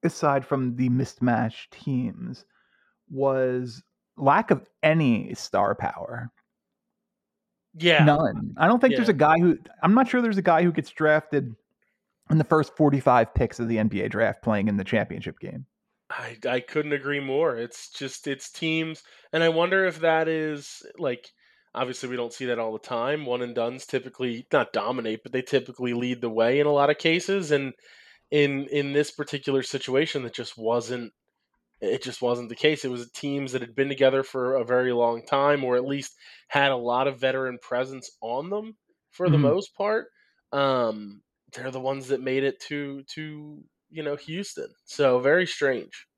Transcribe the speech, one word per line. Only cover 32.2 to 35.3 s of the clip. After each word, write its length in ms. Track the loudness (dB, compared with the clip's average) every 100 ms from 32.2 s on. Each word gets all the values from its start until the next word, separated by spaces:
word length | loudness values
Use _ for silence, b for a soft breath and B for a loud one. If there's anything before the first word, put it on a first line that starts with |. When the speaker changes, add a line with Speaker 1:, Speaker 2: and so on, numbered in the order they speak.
Speaker 2:
wasn't 280 | -2 -2 -6
the 60 | 0
case. 280 | 0 0
It 80 | -4
was 180 | -8 -10
teams 420 | -10 -6 -6 -6
that 80 | -6
had 140 | -8 -4
been 120 | -4
together 340 | 2 2 2
for 340 | -4 -4 -2 -2
a 100 | 0
very 260 | 0 2
long 320 | 2 0 0
time, 400 | -2